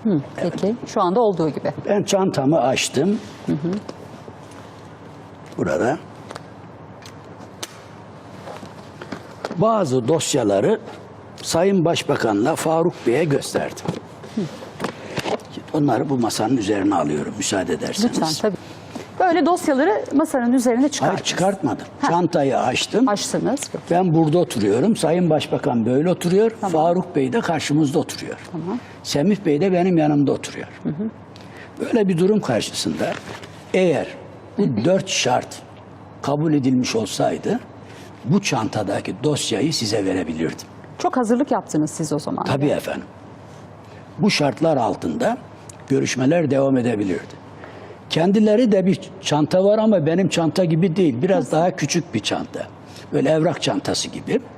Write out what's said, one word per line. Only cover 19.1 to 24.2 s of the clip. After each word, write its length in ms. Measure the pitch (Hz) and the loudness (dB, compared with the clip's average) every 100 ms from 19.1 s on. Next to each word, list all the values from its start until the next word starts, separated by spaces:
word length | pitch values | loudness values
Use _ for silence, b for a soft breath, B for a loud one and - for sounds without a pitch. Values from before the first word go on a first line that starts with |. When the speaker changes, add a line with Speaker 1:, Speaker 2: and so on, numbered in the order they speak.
| - | 0
Speaker 1:
Böyle 260 | 370 339 302 | 2 4 4
dosyaları 580 | 349 330 262 320 427 - 277 | 2 2 2 4 2 0 0
masanın 380 | 311 269 240 | 2 2 2
üzerine 260 | 262 247 233 | 4 4 4
Speaker 2:
Hayır, 120 | 277 | 2
Speaker 1:
çıkarttınız. 320 | - - - | 2 0 0
Speaker 2:
çıkartmadım. 640 | - - 185 196 139 - - - | -4 0 0 2 -2 -4 -10 -4
Speaker 1:
Ha. 60 | 285 | 0
Speaker 2:
Çantayı 480 | 170 175 165 139 107 | 2 2 4 4 4
açtım. 480 | 107 123 - 196 254 | 2 0 0 2 4
Speaker 1:
Açtınız, 520 | 208 - 175 170 277 - | 2 0 0 0 -2 -4
peki. 120 | - - | -10 0
Speaker 2:
Ben 220 | 170 185 | 2 4
burada 240 | 156 | 6